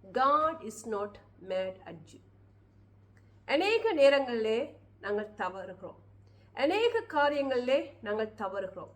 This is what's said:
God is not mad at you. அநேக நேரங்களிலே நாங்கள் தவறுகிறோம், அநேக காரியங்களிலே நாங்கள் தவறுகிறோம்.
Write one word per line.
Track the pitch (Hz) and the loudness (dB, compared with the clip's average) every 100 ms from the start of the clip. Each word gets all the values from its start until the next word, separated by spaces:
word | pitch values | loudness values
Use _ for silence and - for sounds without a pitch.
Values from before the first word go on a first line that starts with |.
God | 196 185 269 294 311 330 220 | -6 0 4 4 2 -2 -12
is | - 233 | -12 -8
not | 208 208 - - - 185 | -6 -6 -10 -20 2 4
mad | 185 190 185 - | 4 0 -6 -16
at | 165 151 | -16 -18
you. | - - _ - _ _ _ - _ _ - - - - | -20 -20 _ -20 _ _ _ -20 _ _ -20 -20 -20 -2
அநேக | 277 392 453 440 | 0 2 2 2
நேரங்களிலே | 330 277 277 262 233 220 226 294 - - _ | 6 6 6 0 -2 0 -2 -2 -10 -20 _
நாங்கள் | 202 208 208 - | -6 -6 -6 -6
தவறுகிறோம், | 185 190 185 180 175 - - - - - - - | -8 -8 -14 -14 -16 -18 -20 -20 -20 -20 -20 -2
அநேக | 277 403 466 466 466 | 0 2 2 0 -2
காரியங்களிலே | 302 285 294 269 254 247 277 339 - | 0 2 2 -2 -2 0 0 -2 -12
நாங்கள் | 214 214 220 - | -6 -4 -4 -6
தவறுகிறோம். | 196 196 185 180 156 | -8 -6 -8 -12 -18